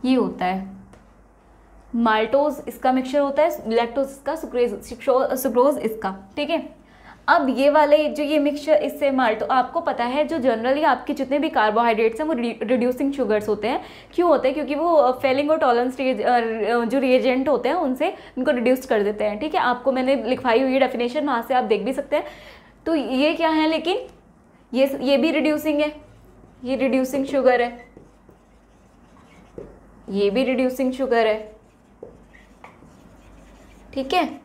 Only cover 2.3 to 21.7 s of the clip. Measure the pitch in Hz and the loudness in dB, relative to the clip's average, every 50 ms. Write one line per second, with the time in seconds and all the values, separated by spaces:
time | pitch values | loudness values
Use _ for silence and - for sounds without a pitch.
2.3 | 262 277 294 302 269 - - - 226 - - 262 254 262 254 262 - 294 285 277 | 2 2 2 0 -2 -6 -10 -12 -14 -4 -2 0 0 0 -2 0 0 0 0 0
3.3 | 277 285 302 339 339 - - 220 220 233 240 226 - 277 269 269 - - - - | 2 2 2 2 0 -4 -6 -2 0 0 0 0 -2 -4 -4 -4 -6 -10 -8 -8
4.3 | 311 320 320 233 - 247 240 233 202 202 - - 247 233 - 277 254 254 269 - | -8 -6 -8 -6 -2 -2 0 0 -2 -8 -12 -16 -16 -8 0 2 2 2 2 0
5.3 | 262 262 - 269 220 247 254 285 294 - - 220 220 - - 190 190 - - - | -2 -2 -2 0 2 4 4 4 4 2 -2 -4 -4 -4 -6 -8 -8 -8 -16 -14
6.3 | - - 294 285 339 311 254 - - - - _ - - - - - - - - | -6 -6 -4 -2 -2 -4 -4 -8 -16 -20 -20 _ -20 -20 -20 -20 -20 -10 0 2
7.3 | 294 349 294 262 247 226 277 285 294 311 302 294 294 311 302 294 233 277 294 285 | 2 4 4 2 0 4 4 4 6 6 6 6 6 4 4 2 -2 -2 -2 0
8.3 | 302 302 285 294 285 294 - 311 311 - - 277 - - 302 277 269 262 254 226 | 2 2 2 0 -2 -2 2 2 2 4 2 0 -4 -2 -2 0 2 2 2 2
9.3 | 214 214 - - 254 262 247 254 - 330 330 294 262 - 240 240 254 285 302 - | 0 -2 -2 0 2 0 0 0 -2 -4 -2 -2 -2 -2 -4 -2 0 -2 -2 -2
10.3 | 330 330 240 262 226 220 226 247 269 285 311 311 254 240 - - 294 208 269 254 | -2 0 0 0 0 2 0 0 0 2 2 2 2 0 -2 -8 -6 -6 -4 -2
11.3 | - 294 285 311 - 269 - 214 202 226 240 233 226 208 226 226 226 226 311 311 | -2 -2 -2 0 0 2 2 2 2 2 2 2 2 2 2 0 0 -2 -4 -4
12.3 | 320 240 240 233 226 - 220 214 254 240 233 247 254 247 294 277 277 277 254 202 | -2 -2 -2 -4 -4 -6 -2 0 0 0 2 0 -2 -2 -2 -4 -2 -2 -2 0
13.3 | 214 208 208 220 214 208 - 220 269 381 - - - - - - - - 349 349 | 0 -2 0 -2 -4 -2 -2 -4 -4 -4 -6 -10 -20 -20 -20 -10 -2 0 4 4
14.3 | 311 247 254 262 269 311 294 247 294 285 311 349 339 311 254 247 254 254 - 269 | 4 4 2 0 0 0 -4 -4 -4 -2 0 4 4 6 6 4 2 0 0 0
15.3 | 254 269 294 294 311 320 320 262 240 240 247 262 254 - 269 254 262 202 214 - | 2 2 2 2 2 2 4 2 2 2 2 -2 -2 -2 -2 -2 0 0 0 2
16.3 | 247 240 226 226 226 226 208 202 233 240 233 220 214 277 254 262 254 254 208 262 | 2 2 0 0 -4 -2 -2 0 0 0 0 0 0 0 2 4 4 4 4 2
17.3 | 247 262 262 302 285 233 240 240 302 370 349 269 254 254 294 339 294 - - - | 0 0 0 0 0 0 0 0 0 0 0 -2 -2 -2 -2 -4 -4 -6 -16 -14
18.3 | - - 254 285 294 247 233 247 254 262 - - 254 214 202 202 214 208 - 208 | -8 -4 -2 0 0 0 2 2 2 2 0 0 0 0 2 0 -2 -2 -4 -4
19.3 | 208 214 294 311 311 381 - 247 247 240 - 269 262 262 262 262 277 262 226 226 | -4 -4 -6 -4 -2 0 0 0 -2 0 0 -2 0 0 0 0 0 0 0 -2
20.3 | 254 254 - 254 226 233 269 262 254 269 262 247 247 233 240 240 247 302 285 294 | -4 -2 0 2 2 2 2 2 2 2 2 0 0 -2 -4 -2 -2 -4 -2 -2
21.3 | 262 233 226 - 262 247 233 208 | -2 -4 -2 0 0 0 2 0